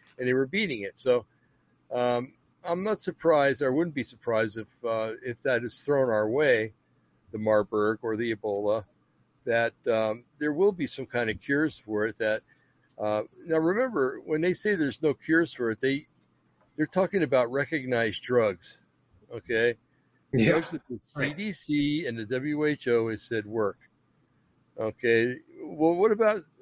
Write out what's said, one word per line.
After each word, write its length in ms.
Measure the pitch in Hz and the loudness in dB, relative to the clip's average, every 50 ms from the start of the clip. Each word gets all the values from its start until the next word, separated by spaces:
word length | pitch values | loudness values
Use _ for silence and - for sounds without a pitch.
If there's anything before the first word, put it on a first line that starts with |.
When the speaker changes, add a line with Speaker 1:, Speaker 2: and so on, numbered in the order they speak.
| _ _ _ - | _ _ _ -6
Speaker 1:
and 100 | 127 123 | -2 0
they 60 | 127 | 2
were 140 | 131 135 131 | 2 0 0
beating 340 | 147 202 220 185 135 110 | -2 -2 -2 -2 -4 -6
it. 160 | 98 98 - - | -8 -10 -10 -4
So, 280 | - 127 123 123 110 _ _ _ _ _ _ _ _ _ _ _ _ - | 0 2 2 2 0 _ _ _ _ _ _ _ _ _ _ _ _ -6
um, 420 | 123 120 123 123 123 120 123 131 - _ _ _ _ _ - | -4 0 0 2 0 0 -2 -6 -12 _ _ _ _ _ -6
I'm 180 | 175 170 180 190 | -4 -4 -2 -2
not 160 | 214 214 - | -4 -4 -4
surprised, 600 | - 190 165 - - 165 160 147 143 139 135 - | -4 -8 -8 -2 2 4 4 6 6 4 2 2
I 80 | 147 131 | 0 0
wouldn't 260 | 127 147 170 180 147 | 0 0 0 -2 -2
be 80 | 143 117 | -6 -6
surprised 540 | - - 110 - - 113 110 113 110 101 113 | -8 -10 -12 -4 -2 0 0 0 0 -2 -8
if, 100 | 107 - _ _ - | -12 -14 _ _ -4
uh, 280 | 117 113 110 110 113 110 117 - | -2 -2 -2 -2 -4 -6 -8 -8
if 200 | 127 120 - - | -10 -10 -4 -2
that 200 | 139 127 117 117 | 0 0 0 0
is 180 | 117 - - | -4 -8 -6
thrown 280 | - - 147 139 131 123 | -2 0 2 2 4 4
our 180 | 110 107 107 107 | 2 2 2 2
way, 460 | 117 143 151 143 123 110 110 110 - _ _ _ _ _ _ _ _ _ _ _ | 2 2 4 4 4 2 2 -4 -8 _ _ _ _ _ _ _ _ _ _ _
the 60 | - 107 | -8 -4
Marburg 640 | 107 107 107 107 104 - - 107 104 107 113 107 | 2 4 4 4 4 2 0 0 2 2 0 -2
or 160 | - 113 110 104 | -4 -4 -4 -2
the 180 | 120 117 113 | -2 -4 -4
Ebola, 480 | 104 101 107 101 101 104 104 107 113 101 _ _ _ _ _ _ _ _ _ _ _ - | -4 -4 -4 -4 -2 0 0 -2 -2 -4 _ _ _ _ _ _ _ _ _ _ _ -4
that, 280 | 123 117 117 117 117 - _ - 127 | -2 0 2 0 0 -2 _ -2 0
um, 360 | 117 110 110 110 107 120 120 _ _ - | 0 2 2 0 -2 -6 -10 _ _ -6
there 120 | 151 151 | -4 -4
will 200 | 147 151 190 208 | 0 2 2 2
be 160 | 202 170 151 120 | 2 0 -4 -6
some 180 | - - 131 | -6 -8 -10
kind 240 | - - 120 120 110 | -6 -4 -2 -2 -2
of 100 | 107 87 | -4 -4
cures 380 | - - 139 143 156 156 - - | -2 0 0 2 2 0 -2 -6
for 300 | - 107 107 104 107 110 | -10 -6 -2 -2 -2 -2
it. 100 | 107 - | -2 -2
That, 240 | 113 107 107 113 - _ _ _ _ _ _ _ _ _ _ - | -2 0 0 -2 -4 _ _ _ _ _ _ _ _ _ _ -6
uh, 220 | 104 107 107 107 107 - _ - - | -4 -2 -2 -2 -4 -6 _ -14 -6
now 140 | 170 160 160 | -2 0 2
remember, 600 | 160 165 190 214 262 262 226 160 135 127 - 110 - | 2 2 2 2 0 0 0 0 0 0 -2 -4 -6
when 160 | - 156 156 | -4 -2 0
they 120 | 160 180 180 | 2 0 0
say 220 | - - 214 208 | 0 0 0 0
there's 260 | 180 151 139 120 - | 0 0 -2 -2 0
no 120 | - 151 135 | 0 0 0
cures 400 | - - - 160 165 170 151 - | 0 0 2 2 4 2 2 -2
for 180 | - 123 113 | -4 -2 -2
it, 80 | 110 - | -2 0
they, 280 | - 135 139 143 - _ _ _ _ _ _ _ _ _ _ _ _ _ _ | -2 -2 -2 -2 -6 _ _ _ _ _ _ _ _ _ _ _ _ _ _
they're 120 | - 156 - | -4 -4 -2
talking 360 | - 185 196 170 - 196 160 | 0 0 0 2 2 0 0
about 280 | 131 139 127 123 117 | 2 2 2 2 2
recognized 720 | 123 135 143 - 160 151 131 127 127 117 117 110 98 - - | 0 -2 -2 -2 -2 -4 -2 0 0 0 0 0 -2 -4 -4
drugs, 540 | - 123 123 113 107 95 87 - - - _ _ _ _ _ _ _ _ _ _ - 120 | 0 2 4 4 4 0 -2 -10 -20 -20 _ _ _ _ _ _ _ _ _ _ -16 -16
okay? 420 | 117 - - 120 110 117 120 117 _ _ _ _ _ _ _ _ _ _ - - | -14 -6 -2 0 2 2 2 0 _ _ _ _ _ _ _ _ _ _ -2 2
Speaker 2:
Yeah. 180 | 127 110 113 | 4 4 6
Speaker 1:
Drugs 200 | 131 160 165 160 | 4 4 0 -2
that 100 | 170 139 - - | -8 -12 -10 -10
the 100 | 127 110 - - - | -14 -14 -14 -14 -8
Speaker 2:
Right. 140 | 143 135 143 | -6 -6 -6
Speaker 1:
C 40 | 147 | -4
D 180 | 156 208 214 190 | -6 -8 -8 -8
C 520 | - - - 151 147 143 147 147 156 170 131 | -8 -4 -2 0 0 2 0 -2 -2 -4 -6
and 100 | 117 113 | -8 -8
the 80 | 110 | -6
W 400 | 104 123 127 131 151 147 147 151 | -4 -4 -4 -4 -4 -4 -2 0
H 220 | 151 147 135 - 123 | 0 -2 -2 0 2
O 180 | 120 117 113 113 | 2 2 2 0
has 140 | 110 101 | -4 -6
said 240 | - - 117 110 104 | -6 -4 -4 -4 -4
work. 320 | 104 110 117 107 98 92 _ _ _ _ _ _ _ _ _ _ _ _ _ _ _ _ _ _ _ _ - | -4 -2 0 0 0 -2 _ _ _ _ _ _ _ _ _ _ _ _ _ _ _ _ _ _ _ _ -6
Okay, 600 | - 110 104 _ - 120 113 113 113 123 127 - - _ - - - | -6 -6 -6 _ 2 4 4 4 4 2 -2 -6 -12 _ -20 -18 -16
well, 320 | 151 - 156 156 165 170 | -12 -4 2 2 2 4
what 160 | 175 196 226 | 4 4 2
about, 280 | 214 208 226 214 214 202 160 _ _ _ | 4 4 2 2 2 0 -4 _ _ _